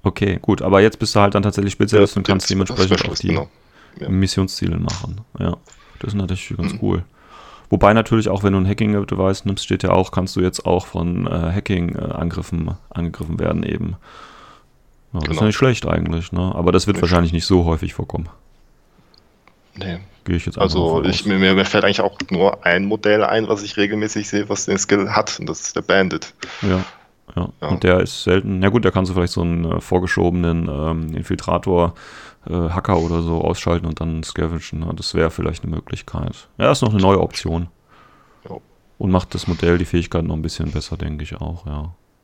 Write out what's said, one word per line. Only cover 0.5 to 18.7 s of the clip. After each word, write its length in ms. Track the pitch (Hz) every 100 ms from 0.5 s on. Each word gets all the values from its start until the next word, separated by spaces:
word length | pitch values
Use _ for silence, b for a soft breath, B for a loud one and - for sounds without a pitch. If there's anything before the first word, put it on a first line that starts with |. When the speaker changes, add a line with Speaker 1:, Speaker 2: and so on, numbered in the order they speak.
| 98
Speaker 1:
Aber 180 | 90 95
jetzt 180 | 110 -
bist 160 | 110 107
du 40 |
halt 140 | 101
dann 80 | 101
tatsächlich 300 | 101 98 101
Spezialist 420 | - 104 107 101
Speaker 2:
Ja, 60 | 101
Speaker 1:
und 60 | 95
kannst 180 | 95
Speaker 2:
jetzt 60 | -
Speaker 1:
dementsprechend 420 | 95 95 - 95
auch 60 | 92
Speaker 2:
Specialist, 240 | - -
Speaker 1:
die 40 | 95
Speaker 2:
genau. 200 | 78 71 _ b b b -
Ja. 100 | -
Speaker 1:
Missionsziele 720 | 95 95 - 92 - 92 85
machen. 440 | 85 92 87 98 - -
Ja, 180 | 90 - _ B B B
das 140 | 104
ist 20 | 101
natürlich 380 | 92 92 - 98
ganz 180 | -
Speaker 2:
Mhm. 40 | -
Speaker 1:
cool. 220 | 104 90 - B B B B B B
Wobei 220 | 95 101
natürlich 380 | 110 110 110 104
auch, 120 | 95
wenn 100 | 101
du 60 | 95
ein 60 | 92
Hacking-Device 760 | 101 107 104 101 98 95 98
nimmst, 200 | 98 95
steht 180 | - 95
ja 80 | 92
auch, 200 | 90 92
kannst 240 | - 90 -
du 40 |
jetzt 240 | 90 -
auch 220 | 87 90 -
von, 400 | 90 85 90 85
äh, 40 | 82 82
Hacking, 440 | 95 - 92 85 -
äh, 20 |
Angriffen 720 | 82 - 82 85 85 85 82 - -
angegriffen 500 | - 85 - 80 82
werden 240 | 82 82
eben. 340 | 82 78 82 - B B B B B B B _ _ _ _
Ja, 80 | 85
das 20 |
ist 40 | 76
Speaker 2:
Genau. 120 | 80
Speaker 1:
ja 40 | 107
nicht 80 | -
schlecht 300 | 131 113 -
eigentlich, 460 | 82 82 82 90
ne? 220 | 90 90
Aber 180 | - 85
das 140 | 90 101
wird 100 | 92
Speaker 2:
Nee. 60 |
Speaker 1:
wahrscheinlich 300 | 87 87 85
nicht 100 | 85
so 220 | - 92 85
häufig 260 | 80 90
vorkommen. 380 | - - - 85 - _ _ _